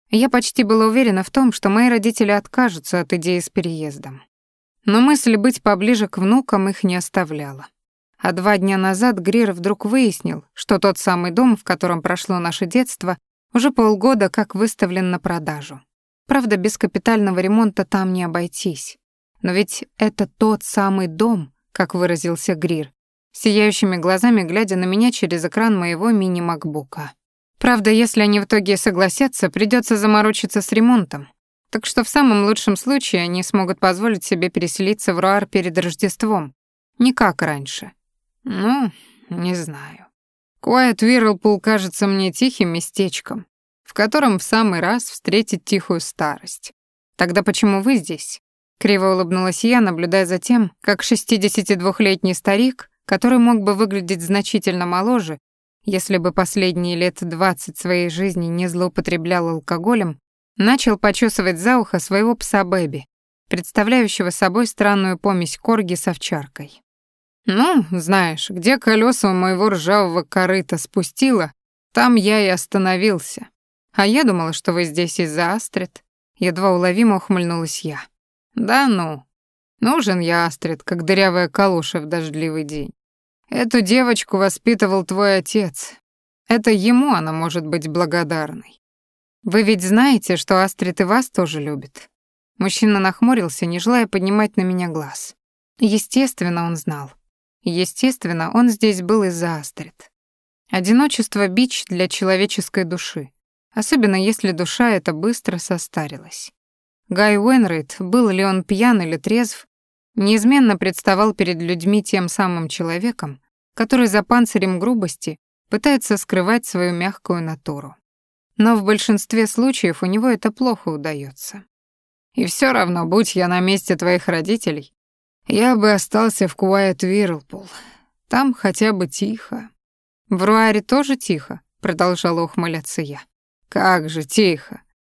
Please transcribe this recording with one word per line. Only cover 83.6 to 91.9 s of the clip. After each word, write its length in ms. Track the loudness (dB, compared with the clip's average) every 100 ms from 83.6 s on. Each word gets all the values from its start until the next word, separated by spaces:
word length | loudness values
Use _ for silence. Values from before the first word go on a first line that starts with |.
| 0 2
девочку 560 | 2 2 2 0 -2 0
воспитывал 640 | 0 0 0 2 2 0
твой 320 | -2 0 2 2
отец. 600 | 0 -2 -2 -6 -14 -18 _ _ _ _ -2
Это 220 | 0 4
ему 420 | 2 4 4 4
она 200 | 0 -2
может 340 | -4 -4 -4 -4
быть 200 | -4 -4
благодарной. 920 | -2 0 0 -2 -4 -6 -10 -18 _ _ _ _ _ _ _
Вы 200 | 0 2
ведь 200 | 4 2
знаете, 560 | 2 4 6 4 2 -2
что 260 | 0 2
Астрид 380 | 2 -2 -4 -2
и 20 |
вас 240 | 0 0 0
тоже 320 | -2 -2 -4
любит?» 480 | -6 -8 -10